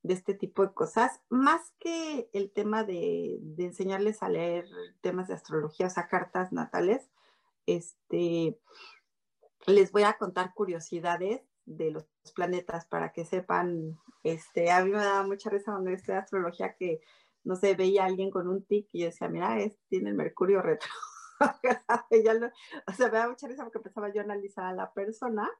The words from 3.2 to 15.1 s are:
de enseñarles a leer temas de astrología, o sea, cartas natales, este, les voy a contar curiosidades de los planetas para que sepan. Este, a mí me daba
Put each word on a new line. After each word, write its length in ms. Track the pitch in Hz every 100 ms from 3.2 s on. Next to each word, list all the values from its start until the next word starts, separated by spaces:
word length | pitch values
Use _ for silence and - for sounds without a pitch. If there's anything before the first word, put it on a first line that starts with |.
| 170 -
de 260 | 156 156 180
enseñarles 560 | 180 190 190 208 214
a 60 | 196
leer 380 | 165 170 175 180 180 175 _
temas 260 | 185 185 185
de 60 |
astrología, 540 | 180 - 156 156 - 185
o 20 |
sea, 180 | 180 170
cartas 440 | 185 175 - 185
natales, 580 | 170 160 175 175 247 - _ _ _ _ _ -
este, 920 | 175 - _ _ 170 175 170 165 - _ - - - _ _ _ _ _ _ -
les 260 | 196 190
voy 120 | 208
a 120 | 208 214
contar 380 | 196 185 185
curiosidades 880 | - 196 170 - 175 170 170 185 254 _ _ -
de 240 | 160 160
los 160 | 156 - _ -
planetas 520 | - 175 180 180 170 -
para 260 | 170 165
que 120 | - 165
sepan. 720 | 185 185 175 175 170 160 160 - _
Este, 480 | 156 165 - - 170
a 120 | 180
mí 60 | 190
me 80 | 208
daba 280 | 202